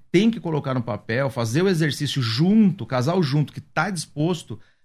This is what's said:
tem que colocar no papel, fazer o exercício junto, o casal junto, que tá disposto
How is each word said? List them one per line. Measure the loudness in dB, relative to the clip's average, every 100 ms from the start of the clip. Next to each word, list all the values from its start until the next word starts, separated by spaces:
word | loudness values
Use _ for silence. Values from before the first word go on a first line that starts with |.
| 0
tem | 2 4
que | 2
colocar | -2 -4 -2
no | -4
papel, | -4 -6 -4 -2 -2
fazer | -2 -2 2
o | 2
exercício | 2 0 -2 -4 -2
junto, | -2 2 4 6 4 2
o | -4
casal | -2 0 0
junto, | 0 0 -2
que | -6
tá | -8 -4 -4
disposto | -6 -8 -4 -2 -4 -8 -16 -18 _